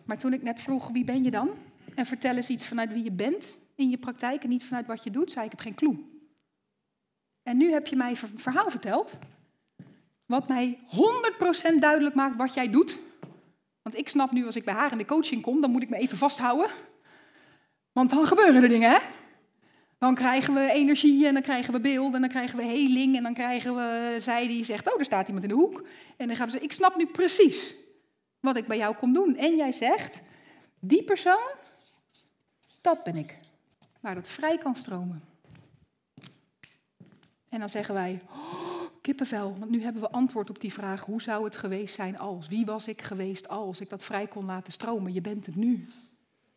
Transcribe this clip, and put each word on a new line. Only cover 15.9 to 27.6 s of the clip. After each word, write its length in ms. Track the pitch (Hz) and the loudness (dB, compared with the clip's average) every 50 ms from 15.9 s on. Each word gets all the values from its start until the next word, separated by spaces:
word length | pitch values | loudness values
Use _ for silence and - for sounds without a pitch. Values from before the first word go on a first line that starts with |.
| 233 | -4
even 200 | 185 254 254 - | -2 -2 -2 0
vasthouden. 520 | 175 269 285 - - 247 247 247 294 381 427 - - - - _ _ _ - - - _ _ _ _ _ _ _ _ _ _ _ _ _ _ | 0 0 0 0 0 0 0 2 2 2 0 -2 -8 -18 -20 _ _ _ -20 -20 -20 _ _ _ _ _ _ _ _ _ _ _ _ _ _
Want 180 | - 254 262 247 | 0 2 2 4
dan 160 | 269 302 311 | 4 4 4
gebeuren 380 | - 370 392 427 349 262 254 247 | 6 6 8 8 8 10 10 8
er 60 | 240 | 8
dingen, 200 | 233 226 226 226 | 6 6 6 6
hè? 60 | 294 392 - - - - - - _ _ _ _ _ _ _ _ _ _ _ _ _ | 6 6 4 0 -14 -18 -20 -20 _ _ _ _ _ _ _ _ _ _ _ _ _
Dan 180 | - 247 262 254 | 0 2 2 4
krijgen 380 | - 254 254 262 269 262 - 277 | 4 2 2 2 2 2 2 2
we 180 | 269 269 269 | 2 2 2
energie 560 | 247 294 285 277 294 277 - 294 277 277 302 | 4 4 4 4 4 6 6 6 8 8 6
en 60 | 285 277 | 6 4
dan 100 | 269 277 | 2 0
krijgen 300 | 277 269 247 247 - 240 | 0 -2 -2 -2 -2 -2
we 60 | 247 | 0
beeld 340 | 226 277 269 262 269 277 254 | 0 2 0 2 0 0 0
en 80 | 254 | 0
dan 80 | 254 254 | 0 0
krijgen 280 | 254 262 247 247 247 | 0 -2 -4 -4 -6
we 60 | 240 240 | -6 -4
heling 520 | 233 240 294 285 262 254 262 269 262 269 | -2 0 2 4 4 4 4 4 2 2
en 60 | 254 240 | 2 0
dan 100 | 233 240 | -4 -4
krijgen 420 | 254 247 247 247 240 233 247 247 | -4 -4 -2 -2 -4 -4 -4 -4
we 420 | 247 240 233 233 233 233 240 233 226 | -4 -4 -4 -4 -4 -4 -4 -4 -4
zij 280 | 233 247 233 233 240 | -4 -2 -2 0 0
die 160 | 233 233 233 226 | -2 -2 -4 -4
zegt, 300 | 240 214 202 - 359 494 | -4 -6 -4 -2 -2 0
"Oh, 60 | 381 | 0
er 60 | 277 | 0
staat 200 | - - 190 190 | 0 0 0 0
iemand 160 | - 196 190 185 | -2 -4 -6 -4
in 60 | 202 | 0
de 60 | 208 | 4
hoek." 320 | 269 349 - - - - - - - - - - | 4 4 4 2 -6 -14 -16 -20 -20 -20 -20 -12
En 100 | - 247 | -8 -6
dan 80 | 240 233 | -6 -4
gaan 100 | 247 247 | -4 -4
we 60 | 233 | -4
zeggen, 180 | 247 262 - 294 | -4 -6 -6 -6
"Ik 60 | - | -2
snap 200 | - 370 370 381 | 4 4 4 4
nu 100 | 330 339 | 4 -2
precies 680 | - - - 359 339 - - 392 294 - - | -2 0 0 0 2 8 8 8 8 8 2